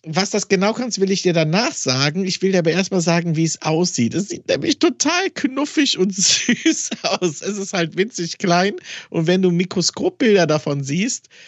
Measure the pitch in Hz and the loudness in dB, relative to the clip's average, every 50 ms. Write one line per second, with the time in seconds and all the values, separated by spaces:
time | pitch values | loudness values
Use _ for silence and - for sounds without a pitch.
0 | - 160 151 180 196 202 - 208 - - 196 180 196 214 226 220 254 240 185 196 | -12 -4 -2 -2 -2 0 0 -2 0 2 2 2 2 0 0 -2 -4 -6 -2 -2
1 | 196 190 196 185 - 185 165 170 160 151 165 202 247 - - - - 135 127 131 | 0 0 0 0 2 2 2 2 2 2 2 0 0 0 -2 -4 -2 -2 0 2
2 | 139 147 147 185 196 185 - - 185 196 190 180 165 165 151 190 196 - 196 185 | 0 0 0 -2 -2 -2 -2 0 0 2 2 2 2 2 2 2 0 0 0 0
3 | 165 175 170 170 170 170 156 156 165 156 - - - 156 160 165 180 175 - - | 2 2 2 2 2 0 0 0 0 0 -2 -2 -2 -2 0 0 0 0 0 0
4 | 117 113 120 165 202 - 349 - - - - 139 - - 294 - - 359 240 - | -2 0 0 -2 -4 -4 -8 -12 -4 -2 -2 0 0 -2 0 2 2 0 2 2
5 | - 294 339 349 392 359 - - - 254 262 269 294 - - 320 277 - - - | -2 0 0 0 0 -2 -4 -2 -4 -4 -2 -2 -4 -2 0 0 0 0 2 0
6 | 185 208 185 - - - - - - - 247 - - 320 311 - - - - - | 0 0 0 0 2 2 2 2 2 0 0 2 2 0 0 0 -2 -6 -8 -6
7 | - 165 190 - 185 175 143 - - 180 214 202 190 - - 180 170 156 - 165 | -4 -4 -2 0 -2 -2 -4 -4 -8 -8 -6 -6 -8 -6 -4 -4 -4 -4 -2 -4
8 | 202 240 - - 175 165 - - - 185 170 175 185 202 277 359 - - - - | -4 -4 -2 -8 -8 -8 -8 -4 0 2 2 2 2 0 -2 -6 -12 -14 -16 -16
9 | - - - 170 160 160 190 190 190 180 170 170 180 175 - 190 165 - - - | -16 -6 -4 -2 2 2 2 4 4 4 2 2 0 0 -2 -2 -2 -2 -2 -2
10 | - 370 - - 285 226 202 190 170 147 156 151 - 151 143 143 139 135 143 175 | -2 -2 -2 2 2 4 6 4 4 4 2 0 0 -2 -4 -4 -4 -4 -2 -2
11 | 208 269 - - _ - - - - | -2 -2 -4 -6 _ -16 -20 -20 -20